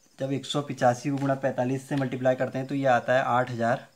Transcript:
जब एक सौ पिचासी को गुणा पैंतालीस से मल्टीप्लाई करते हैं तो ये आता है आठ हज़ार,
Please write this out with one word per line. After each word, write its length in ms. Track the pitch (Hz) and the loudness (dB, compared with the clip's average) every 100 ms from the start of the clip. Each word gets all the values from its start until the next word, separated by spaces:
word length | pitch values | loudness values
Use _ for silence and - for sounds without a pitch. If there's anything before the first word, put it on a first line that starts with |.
| _ - | _ -8
जब 140 | 135 | -4
एक 140 | 139 135 | -4 -2
सौ 160 | 151 | -4
पिचासी 480 | 139 127 127 123 147 | -4 2 2 2 -2
को 60 | 139 | -2
गुणा 180 | 139 135 | 0 0
पैंतालीस 520 | 135 127 123 135 - | -2 0 -2 -2 -2
से 80 | 143 | -2
मल्टीप्लाई 380 | 131 127 131 127 | -2 0 0 2
करते 220 | 131 135 | 0 -4
हैं 80 | 135 | -4
तो 80 | |
ये 120 | 139 135 | 0 2
आता 240 | 120 120 | 2 4
है 100 | 127 | 2
आठ 260 | 135 120 127 | 4 2 0
हज़ार, 380 | 117 113 127 - | 0 0 0 -4